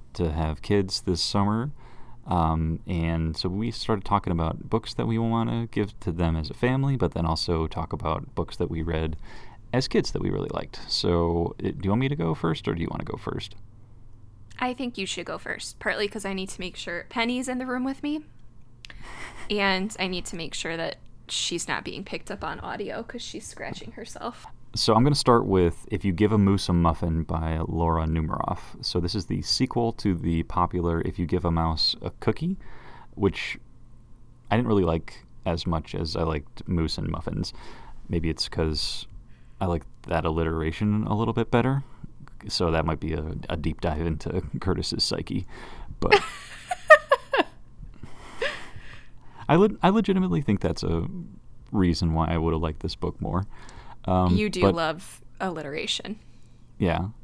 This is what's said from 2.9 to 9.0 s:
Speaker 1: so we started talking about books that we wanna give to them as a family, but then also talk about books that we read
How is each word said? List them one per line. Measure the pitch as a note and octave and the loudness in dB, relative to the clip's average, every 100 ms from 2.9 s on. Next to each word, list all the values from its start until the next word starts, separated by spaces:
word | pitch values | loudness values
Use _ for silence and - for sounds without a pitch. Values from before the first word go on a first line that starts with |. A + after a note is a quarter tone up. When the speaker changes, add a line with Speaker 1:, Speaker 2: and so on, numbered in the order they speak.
| F2 E2 E2 D#2+ D#2+ | 0 2 2 0 0
Speaker 1:
so | F#2 | -2
we | G2 A#2 | 0 -2
started | - - G#2 | -2 0 0
talking | - G2+ F#2+ | 2 2 2
about | E2+ E2 - - | 0 0 -2 -2
books | A2+ - | -2 -2
that | - A2+ | -2 0
we | A2+ | 2
wanna | A2+ A2+ A2+ A#2 A2+ | 2 2 0 -2 -2
give | A#2 G#2 - | 0 -2 -2
to | F#2 | -4
them | E2 E2 | 2 2
as | D#2+ D2+ | 2 -2
a | |
family, | - B2 C3+ C#3 C3 | 0 2 4 2 2
but | F2 | 2
then | E2+ | 2
also | E2 D#2+ - E2 E2 | 0 0 0 0 0
talk | - - | -2 -4
about | - D#2 E2+ - | -2 -2 -2 -2
books | - E2 - | -4 -4 -2
that | F2 | -2
we | E2 | 0
read | D#2+ D#2+ | 0 0